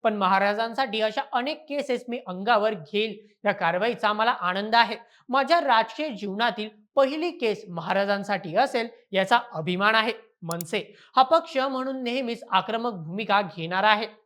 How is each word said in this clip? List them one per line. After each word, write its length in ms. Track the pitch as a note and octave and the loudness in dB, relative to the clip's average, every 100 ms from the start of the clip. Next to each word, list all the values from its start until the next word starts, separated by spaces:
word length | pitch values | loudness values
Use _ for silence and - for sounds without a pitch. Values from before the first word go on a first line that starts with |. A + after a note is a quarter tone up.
पण 100 | A3+ | 0
महाराजांसाठी 880 | G#3 F#3+ G3 G3+ G#3 A3+ A3+ C4 G#3+ | 0 2 4 2 0 -4 -2 -4 -2
अशा 200 | G#3+ G#3+ - | -2 -2 -4
अनेक 320 | B3 C4 D4+ - | -4 -2 -8 -6
केसेस 360 | C#4+ C4+ A#3+ B3 | -6 -4 -4 -4
मी 120 | A#3+ - | -10 -8
अंगावर 460 | F3+ G3+ A3+ G#3+ | -6 2 4 2
घेईल. 540 | G3+ D3 G#3 A3 - _ _ | -2 -4 -4 -4 -6 _ _
या 60 | G#3 | -2
कारवाईचा 640 | G3 E3+ F3 A3+ A#3 G#3 | 0 0 2 0 0 -2
मला 180 | G#3 A3+ | 2 0
आनंद 440 | - F3+ F#3 G#3+ | 0 -2 -2 2
आहे. 200 | A#3 G#3+ G#3+ - _ - | 4 4 0 -12 _ -2
माझ्या 320 | C4+ C4+ E4+ | 0 4 2
राजकीय 480 | C#4 A3+ A3 - D4+ | 4 2 2 -4 -6
जीवनातील 600 | G3 G3 G3 A#3 G#3+ G#3+ _ _ | -6 -8 -2 -2 -2 -8 _ _
पहिली 360 | - C4+ D4+ E4+ | 2 2 2 -6
केस 340 | E4+ A3+ G3+ - | -2 -2 -2 -8
महाराजांसाठी 880 | E3+ D#3+ F#3+ G3+ G3+ G3 G3 E3+ | -10 -2 0 0 -2 -2 -4 0
असेल 320 | F3+ C4+ B3 A#3 - _ | 0 2 0 -4 -10 _
याचा 280 | F#3+ F#3 A#3+ A#3+ | -2 4 2 2
अभिमान 420 | E3 D#3+ F3+ G3+ | -8 -4 0 4
आहे." 180 | A3 A3 A3 _ _ | 4 2 -4 _ _
मनसे 520 | E3+ E3+ E3+ G#3 - - _ | -8 -8 -4 -6 -6 -18 _
हा 60 | - | 4
पक्ष 360 | C4 E4 E4 C4+ | 6 4 2 -2
म्हणून 460 | C4+ C4 C4 C4 | -2 -2 -6 -6
नेहमीच 400 | A#3+ B3 A#3+ A#3 - | -4 -4 -4 -6 0
आक्रमक 440 | F#3 F3+ A3+ A#3+ | 0 0 -4 -4
भूमिका 480 | F#3+ D#3+ F#3+ G#3 G3+ | -6 -8 -8 0 0
घेणारा 460 | F#3+ E3 E3 F#3 G#3+ | 0 -8 -4 2 2
आहे. 200 | G#3+ A3 - | 2 0 -12